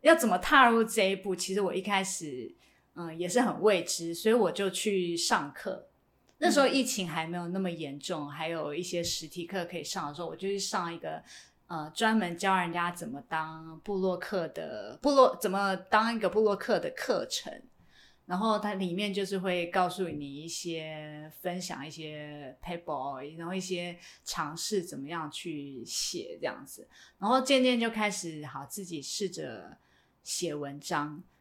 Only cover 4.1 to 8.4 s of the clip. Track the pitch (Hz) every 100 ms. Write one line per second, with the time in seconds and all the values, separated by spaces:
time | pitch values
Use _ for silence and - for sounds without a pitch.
4.1 | 170 220 233 190 - 196 190 220 196 175
5.1 | 170 - 214 143 - - - - _ _
6.1 | _ _ _ 320 285 269 277 226 - 180
7.1 | 156 160 175 170 185 190 170 151 143 -
8.1 | 165 147 143